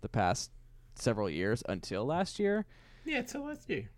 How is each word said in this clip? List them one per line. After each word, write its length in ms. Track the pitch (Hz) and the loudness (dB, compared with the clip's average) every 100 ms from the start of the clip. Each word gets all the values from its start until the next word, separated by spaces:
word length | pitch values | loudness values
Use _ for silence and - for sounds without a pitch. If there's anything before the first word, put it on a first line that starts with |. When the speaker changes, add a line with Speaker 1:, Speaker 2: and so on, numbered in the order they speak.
Speaker 1:
the 80 | - | -2
past 420 | 113 90 - - - - - - - | 4 4 2 -2 -12 -20 -20 -18 -2
several 340 | 123 107 101 | 0 2 2
years 340 | 78 95 117 - | 2 2 2 0
until 360 | 92 - 98 123 | -4 -2 -2 0
last 340 | 170 190 - | 0 0 0
year. 260 | 202 208 208 - - - 311 | 2 2 -2 -10 -20 -12 -2
Speaker 2:
Yeah, 140 | 294 | -2
until 260 | 247 285 285 | -2 -6 -6
last 240 | 302 - | -8 -4
year. 200 | 190 208 | -4 -4